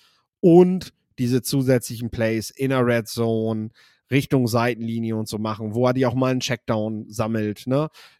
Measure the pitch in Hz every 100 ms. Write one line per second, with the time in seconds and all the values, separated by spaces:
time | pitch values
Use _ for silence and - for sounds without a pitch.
0 | _ _ _ - 185 175 180 185 - _
1 | _ - 123 127 - 147 131 127 - 117
2 | 120 - 110 113 104 - 135 131 120 117
3 | 107 117 117 113 110 110 110 _ - _
4 | - 135 131 135 120 117 120 113 113 113
5 | 113 110 107 107 110 104 110 110 127 127
6 | 127 127 127 127 - 120 - 113 107 107
7 | 113 107 110 113 107 101 123 135 156 -
8 | - _